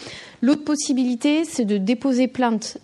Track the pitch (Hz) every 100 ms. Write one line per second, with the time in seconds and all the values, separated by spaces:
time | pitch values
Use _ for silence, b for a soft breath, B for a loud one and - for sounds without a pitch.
0 | B B B B 240 294 302 294 - 262
1 | 247 240 294 302 330 - 208 208 190 247
2 | 277 247 254 254 247 220 - -